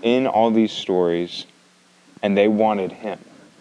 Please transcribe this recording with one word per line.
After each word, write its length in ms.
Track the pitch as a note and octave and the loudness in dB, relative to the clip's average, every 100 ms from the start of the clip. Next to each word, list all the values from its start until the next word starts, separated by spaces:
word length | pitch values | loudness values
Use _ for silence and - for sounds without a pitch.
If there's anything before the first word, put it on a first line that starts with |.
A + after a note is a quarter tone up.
in 240 | A#2 B2+ C3 | -2 0 0
all 240 | G#2+ A#2 | 2 2
these 220 | A2 G#2+ | 2 0
stories, 760 | - - F2+ F2 E2+ F2 - - _ _ _ _ _ _ - | -2 -2 0 2 0 -4 -10 -18 _ _ _ _ _ _ -6
and 160 | G#2 G2+ | 0 2
they 120 | G#2 | 2
wanted 420 | G#2+ A2 G#2 F#2 | 4 0 0 -4
him. 280 | - G#2+ F2+ - - - _ | -8 -12 -12 -16 -20 -20 _